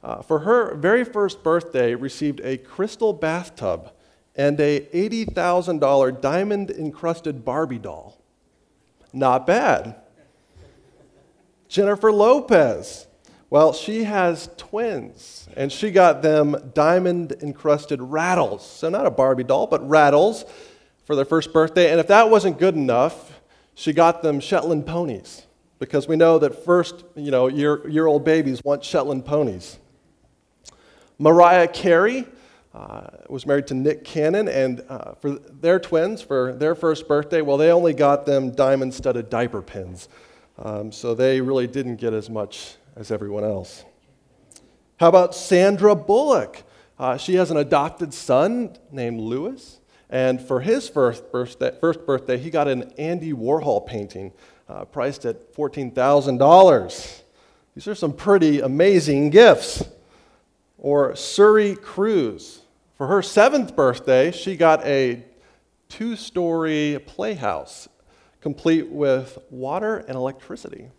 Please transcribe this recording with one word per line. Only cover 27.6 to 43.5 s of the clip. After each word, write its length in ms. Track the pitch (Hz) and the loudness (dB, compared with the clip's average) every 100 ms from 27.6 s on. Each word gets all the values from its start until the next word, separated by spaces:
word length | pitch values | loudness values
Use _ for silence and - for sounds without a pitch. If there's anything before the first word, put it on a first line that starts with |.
| 147 147 147 | -2 -2 -2
year 160 | 151 160 | 0 2
old 180 | 147 | 2
babies 400 | 147 160 139 127 | 2 0 0 -4
want 220 | 143 143 - | -4 -4 -2
Shetland 400 | 165 139 135 123 | -4 -2 -6 -4
ponies. 520 | 151 131 90 - - _ _ _ _ _ _ _ _ - _ _ _ _ _ | -2 -2 -6 -16 -20 _ _ _ _ _ _ _ _ -20 _ _ _ _ _
Mariah 500 | 151 165 175 180 170 | 4 8 8 6 2
Carey, 600 | - 196 170 208 262 240 _ _ _ _ | 0 2 4 2 -2 -10 _ _ _ _
uh, 340 | - 50 52 - - 50 | -20 -18 -18 -18 -20 -14
was 200 | 135 135 | -12 0
married 200 | 143 139 | -2 0
to 60 | |
Nick 320 | 131 143 151 - | -2 -2 -4 -8
Cannon, 420 | 160 156 196 214 | -4 -2 0 -2
and, 380 | 135 131 123 - | -2 -2 -4 -12
uh, 260 | 127 - - | -16 -16 -10
for 160 | 143 | -8
their 480 | 143 - 135 165 185 | -8 -14 -4 0 0
twins, 420 | 175 165 180 220 | 0 -2 0 -6
for 320 | - 139 127 | -4 -2 -2
their 220 | 123 151 165 | -2 -4 0
first 320 | 165 156 - | -2 -2 0
birthday, 340 | 147 147 165 | -2 0 -2
well, 160 | 147 139 | 0 2
they 140 | 160 | 4
only 220 | 170 170 | 4 2
got 320 | 139 143 143 143 | 2 2 2 0
them 240 | 139 131 | -2 -2
diamond-studded 760 | 123 135 135 131 123 131 120 110 | 0 2 2 -2 -6 -4 -4 -4
diaper 340 | 117 120 107 | -4 -4 -6
pins. 440 | - 101 90 90 - _ _ _ _ - | -12 -14 -14 -16 -20 _ _ _ _ -16
Um, 320 | - 107 107 | -12 -10 -12
so 240 | - 120 117 | -10 -6 0
they 260 | 131 131 | 0 0
really 260 | 127 135 123 | -2 -2 -4
didn't 280 | 135 123 113 | -6 -8 -6
get 180 | 117 | -6
as 160 | 110 107 | -6 -8
much 460 | 110 101 - - - _ - | -10 -10 -14 -20 -20 _ -20
as 160 | 107 | -10
everyone 320 | 107 104 104 | -8 -6 -6
else. 400 | 107 | -4